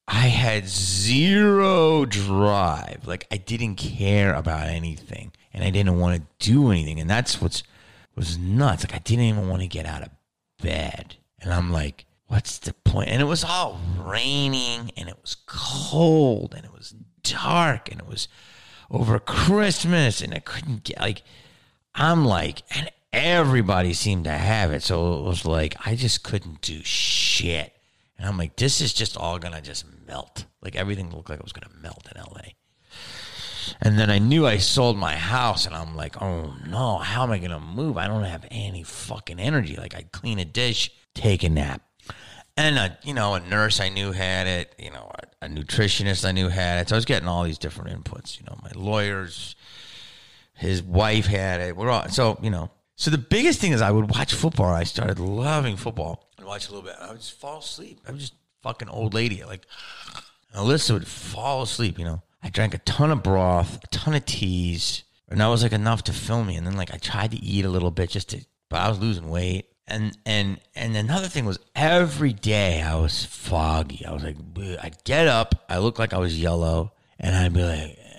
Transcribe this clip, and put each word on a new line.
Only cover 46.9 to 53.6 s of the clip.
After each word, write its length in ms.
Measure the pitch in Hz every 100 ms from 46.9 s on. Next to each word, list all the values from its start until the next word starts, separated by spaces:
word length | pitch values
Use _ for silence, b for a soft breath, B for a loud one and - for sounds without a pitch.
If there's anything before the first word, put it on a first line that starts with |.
| 110
I 20 |
was 80 | 110
getting 220 | 120 85
all 160 | 87
these 140 | 87 80
different 460 | 76 - 90 90
inputs, 360 | - - - -
you 60 | -
know, 100 | -
my 100 | - -
lawyers, 800 | 98 107 101 98 90 - - - B B B B B B B B B
his 300 | _ 90 92
wife 420 | 90 87 107 110 101
had 360 | 98 95 90
it. 140 | 90 87
We're 140 | 117
all, 180 | 117 -
so, 280 | 101 117 107
you 80 | 110
know. 180 | 90 82 - _ -
So 140 | 156
the 80 | 151
biggest 420 | 117 208 311
thing 120 | -